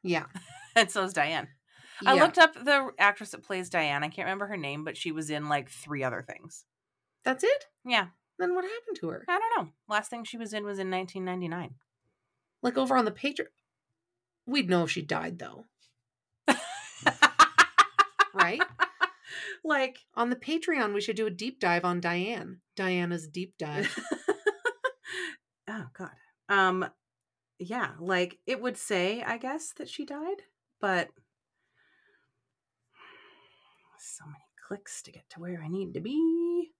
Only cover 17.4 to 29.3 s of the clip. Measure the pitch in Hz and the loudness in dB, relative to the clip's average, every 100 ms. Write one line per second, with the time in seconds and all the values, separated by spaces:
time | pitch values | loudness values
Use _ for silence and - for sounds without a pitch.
17.4 | - - 349 - 403 - 403 - 403 - | 8 10 6 8 4 6 2 4 2 4
18.4 | 170 247 381 - 359 - 349 - - - | 2 4 -2 0 -2 0 -2 -2 -16 -12
19.4 | - 381 320 294 262 254 _ - 240 247 | -12 -8 0 2 2 -4 _ -2 0 0
20.4 | - 320 330 302 214 202 202 214 220 175 | -2 -2 0 0 2 0 -2 -2 -2 -2
21.4 | 226 - 185 170 180 175 175 175 190 240 | -8 -2 0 2 2 0 0 -2 -2 -6
22.4 | - 185 _ - 190 180 175 175 160 165 | -10 -16 _ -6 -2 0 -2 -4 -6 -10
23.4 | 185 _ 151 147 214 - 679 - - - | -10 _ -6 -4 -4 -4 -6 -6 -4 -2
24.4 | - 415 480 494 523 523 - 381 339 - | -2 -2 -6 -4 -8 -8 -12 -8 -8 -12
25.4 | _ _ - 220 131 - 185 - _ _ | _ _ -12 -10 -10 -12 -16 -16 _ _
26.4 | - 196 190 185 185 _ _ _ _ _ | 0 2 4 2 -4 _ _ _ _ _
27.4 | _ _ 180 240 175 156 175 180 180 - | _ _ -8 -6 -6 -6 -2 0 0 -4
28.4 | - 247 247 - - 196 180 226 220 | -6 -4 -4 -6 -2 0 0 -2 -4